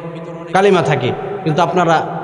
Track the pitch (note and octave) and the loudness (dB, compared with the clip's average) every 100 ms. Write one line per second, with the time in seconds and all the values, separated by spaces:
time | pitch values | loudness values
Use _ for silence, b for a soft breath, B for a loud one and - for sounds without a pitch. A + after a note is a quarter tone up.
0 | - - - - - F#3 G3+ F3+ D3+ C#3 | -10 -12 -12 -12 -2 2 4 4 2 0
1 | B2 - - - D#3 D3+ E3+ F#3 E3 D#3 | 0 -4 -6 -4 -2 0 2 2 2 2
2 | - - | 0 -4